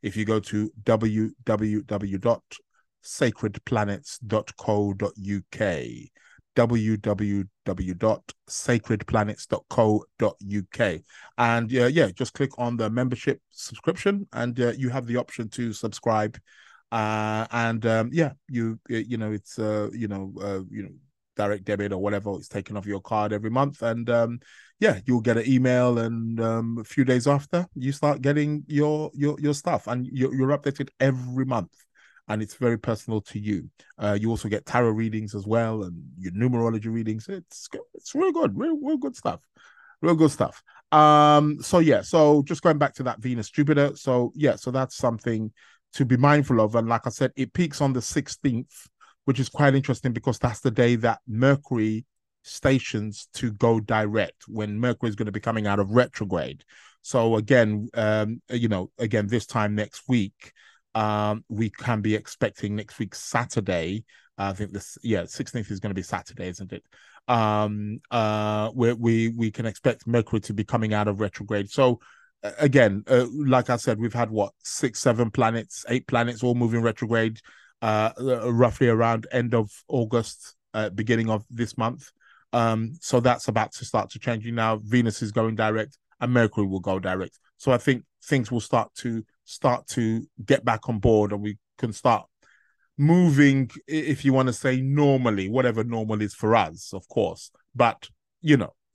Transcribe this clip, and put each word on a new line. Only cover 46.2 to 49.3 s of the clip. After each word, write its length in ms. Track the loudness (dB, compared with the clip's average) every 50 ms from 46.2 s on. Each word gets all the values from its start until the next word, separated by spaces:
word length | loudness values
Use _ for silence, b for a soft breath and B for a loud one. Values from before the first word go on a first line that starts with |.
| 6 6 6 6 4 4 4 4
of. 160 | 4 4 2
And 120 | 0 0 2
like 160 | 0 -2 -2
I 60 | -4
said, 220 | -4 -2 -2 -2 -2
it 180 | -4 -6 -4 -2
peaks 280 | -2 -2 -2 -2 -2
on 140 | 0 0 0
the 80 | -2 -4
sixteenth, 840 | -4 -4 -4 -4 -4 -6 -4 -2 -2 -2 -2 -4 -8 -12 -20 -20 -20 _ b b b b _ _
which 160 | -2